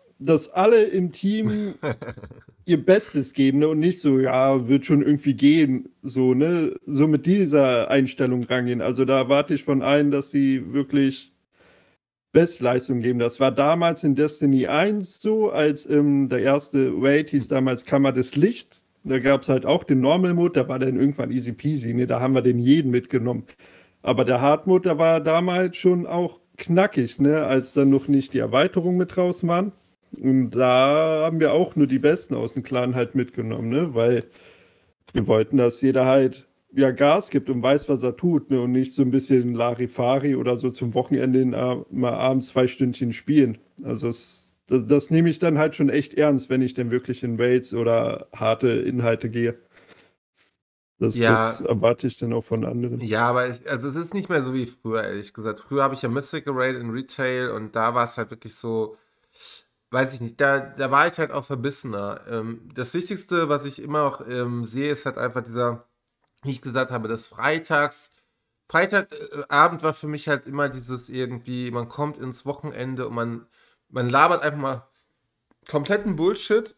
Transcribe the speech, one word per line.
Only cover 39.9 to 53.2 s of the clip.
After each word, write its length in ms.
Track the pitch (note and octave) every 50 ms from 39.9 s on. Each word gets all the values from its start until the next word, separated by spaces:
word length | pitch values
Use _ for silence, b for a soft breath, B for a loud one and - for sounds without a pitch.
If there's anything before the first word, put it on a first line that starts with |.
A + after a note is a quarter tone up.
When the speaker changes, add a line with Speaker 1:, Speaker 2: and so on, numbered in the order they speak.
| - - A#2+ B2 C3+ C3 C#3 D3 C3
Speaker 1:
oder 200 | B2+ A#2+ B2 B2
so 140 | A2+ B2 B2+
zum 240 | B2 - B2+ A#2 A2
Wochenende 480 | B2 B2 - D3 B2 B2+ C3 B2+ C3
in, 120 | C3 B2+ A2+
äh, 240 | A#2+ B2 B2+ B2 - - -
mal 220 | - B2+ B2 A#2+ A2+
abends 340 | - B2+ C3 C3+ C3+ B2+ -
zwei 180 | - C3 B2+
Stündchen 460 | B2+ - - C3+ B2 A#2+ - B2+ A#2 A2+
spielen. 440 | - - - D3+ D3+ C3 A#2 G#2+ - _ _ _ - -
Also 240 | A#2 A#2+ A2 -
es, 480 | A#2+ A2+ - - - - - - _ _ _ _
das, 180 | - B2+ B2+ A2
das 220 | A2+ D3 C#3+ - -
nehme 200 | D#3+ E3 E3+ E3+
ich 100 | D3 D#3
dann 180 | F#3 E3 D3+
halt 180 | D3 D#3 D#3 -
schon 140 | - D3+ C3+
echt 240 | A#2 D3+ - - -
ernst, 340 | D3 D3+ D3+ C#3 B2+ C3 -
wenn 120 | C3 C3
ich 120 | C3 B2 B2+
dann 160 | B2+ B2 A#2
wirklich 320 | A#2+ B2 B2 - B2 - -
in 160 | A#2+ A#2 A2
Raids 340 | A#2+ B2 B2+ B2+ B2 - -
oder 540 | A#2 A2+ A#2 A#2 A2+ A#2 A2+ G#2 - - _ -
harte 340 | - A2+ A2 A2+ - C3 B2
Inhalte 600 | A2+ - - - B2 A#2+ A#2+ A#2 A2+ - - A2+
gehe. 280 | A2+ A#2 A#2 A#2 A#2 - _ _ b b b b b b b b b b _ _ _ _ _ _ _ _ _ _ _ _ _ _ _ -
Das, 180 | A#2+ A2+ A2+
Speaker 2:
Ja. 60 | A#2+ A#2
Speaker 1:
das 380 | A2+ A2 A2 A2+ A2+ A2+ -
erwarte 460 | - - A#2+ G2+ A2 A#2 A#2+ - -
ich 100 | B2 -
dann 160 | - B2 A2+ A#2
auch 100 | A#2 -
von 220 | - A2+ A2+ A2+
anderen. 360 | A#2+ A#2+ A#2+ B2 A#2+ A#2+ A#2
Speaker 2:
Ja, 280 | A#2+ G#2+ G#2+ A2